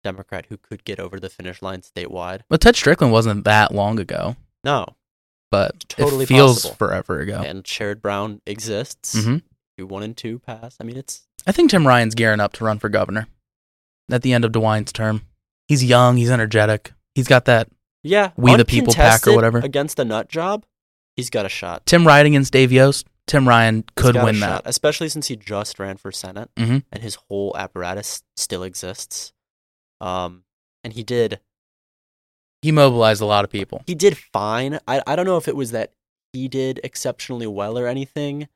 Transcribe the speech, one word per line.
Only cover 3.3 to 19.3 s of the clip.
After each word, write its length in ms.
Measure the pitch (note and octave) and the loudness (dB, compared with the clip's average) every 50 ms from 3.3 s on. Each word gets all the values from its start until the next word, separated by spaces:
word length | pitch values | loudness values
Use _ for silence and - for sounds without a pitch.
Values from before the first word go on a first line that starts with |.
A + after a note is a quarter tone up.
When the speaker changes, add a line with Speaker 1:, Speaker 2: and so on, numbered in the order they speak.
| G#2 G#2 F#2 | -2 0 0
Speaker 2:
that 280 | G#2 G#2+ G#2+ G#2+ - - | 4 4 4 4 4 2
long 260 | G2+ G2+ G#2 A2+ A2 | -2 -2 0 -2 -4
ago. 360 | F#2+ - E2+ E2 F2 - - - - _ _ _ - | -6 -6 -8 -6 -6 -8 -10 -12 -18 _ _ _ -6
Speaker 1:
No. 300 | C#3 C#3+ B2 F#2+ - _ _ _ _ _ _ _ _ _ _ _ _ | -4 -4 -4 -4 -8 _ _ _ _ _ _ _ _ _ _ _ _
Speaker 2:
But 240 | - G2 G2 - - | 0 0 0 -2 -4
Speaker 1:
It's 100 | _ - _ - | _ -16 _ -6
totally 280 | - - D3 C#3 C3+ C3+ | -2 -2 0 0 -2 0
Speaker 2:
it 40 | |
feels 360 | C3 B2+ C3+ C#3 C3 A#2+ - - | 4 6 8 8 8 6 2 -2
Speaker 1:
possible. 120 | - - | -8 -6
Speaker 2:
forever 440 | _ A2 - F#2 F#2 - - - C#2+ | _ -4 -4 -4 -6 -6 -6 -6 -6
ago. 220 | D2+ G2 G2+ - - | -6 -8 -8 -8 -8
Speaker 1:
And 180 | C#2+ F2 F#2+ F2+ | -10 -10 -14 -12
Sherrod 380 | - - - G#2+ G2+ G#2 A2 | -14 -10 -8 -8 -8 -8 -6
Brown 400 | - G2+ G2+ G2+ G#2 A2 G#2 G#2 _ | -6 -4 -4 -4 -6 -8 -10 -14 _
exists. 720 | - G#2 G2+ G2+ A2 G#2 G#2 B2+ - - _ - - - | -14 -12 -12 -8 -8 -6 -8 -8 -10 -16 _ -12 -6 -4
Speaker 2:
Mm-hmm. 220 | A2 A2 A#2 C3+ E3+ _ _ _ _ _ _ _ | -2 -2 -2 -2 -4 _ _ _ _ _ _ _
Speaker 1:
Who 100 | - F#2 | -18 -16
one 160 | F#2+ F#2+ G2 G#2 | -14 -12 -12 -12
and 120 | A2 A2+ | -12 -14
two 220 | - - A2 A2+ B2 | -12 -12 -12 -12 -12
pass. 360 | _ - A#2 A2 A2+ A#2+ _ _ | _ -16 -16 -16 -18 -20 _ _
I 20 | A2 | -16
mean, 140 | A2+ A#2+ | -14 -14
it's 260 | C3 - - - - _ _ _ - _ | -14 -14 -16 -18 -18 _ _ _ -6 _
Speaker 2:
I 40 | F#3 | -2
think 200 | G3+ - F4 C#4 | 2 2 2 4
Tim 160 | G#3+ F3+ D3+ | 4 4 4
Ryan's 260 | C3+ B2 A#2+ A#2 A2 A2 | 6 4 4 4 0 0
gearing 240 | A#2 A2+ A2 G#2+ G#2 | 0 2 2 2 0
up 140 | G#2 G2+ - | -2 -4 -4
to 100 | - A2+ | -4 -4
run 120 | A2 G#2+ G#2+ | -4 -4 -4
for 100 | - G#2+ | -4 -2
governor 380 | G#2 G2 F#2+ - G2 A2 A2 - _ _ _ _ _ _ _ _ _ _ _ _ _ _ _ - | -2 -2 -2 -2 -4 -8 -8 -10 _ _ _ _ _ _ _ _ _ _ _ _ _ _ _ -4
at 100 | B2+ B2 | -4 -2
the 120 | - C3 B2 | 0 2 2
end 100 | A#2+ A#2 | 2 2
of 60 | A2+ | 2
DeWine's 400 | A2+ A2+ A2 A2 A2 G#2+ G#2 - | 0 0 2 2 0 0 -4 -6
term. 300 | - - A2 A2 A2 G#2+ - _ _ _ _ _ _ _ _ | -8 -4 -4 -2 -4 -4 -8 _ _ _ _ _ _ _ _
He's 160 | - D3+ C3+ B2+ | 0 0 2 4
young. 320 | B2 B2 B2 B2 B2 B2 | 4 6 6 6 6 4
He's 120 | B2 A#2 A#2+ | 4 2 2
energetic. 640 | B2+ A#2+ A2 G#2+ A2 A2 G#2+ G#2+ G#2+ G#2+ _ - _ _ _ _ _ | 2 0 0 0 2 2 2 2 0 -4 _ -18 _ _ _ _ _
He's 120 | C3+ B2+ | -6 2
got 180 | - C3+ B2 - | 4 4 4 6
that 240 | - A#2+ A2+ A#2 _ _ _ _ _ _ _ - | 4 2 2 2 _ _ _ _ _ _ _ -4
Speaker 1:
Yeah, 280 | D3 F#3+ G#3 G3+ F#3 _ | 0 0 0 0 -2 _
Speaker 2:
We 200 | - A#2+ B2+ B2 | 2 6 6 6
the 80 | A#2+ A#2 | 6 6
People 280 | - - A#2 - - A#2 | 4 2 0 2 2 4
pack 320 | - D3 A2+ A2+ A2+ - | 4 6 6 6 6 6
or 60 | - | 4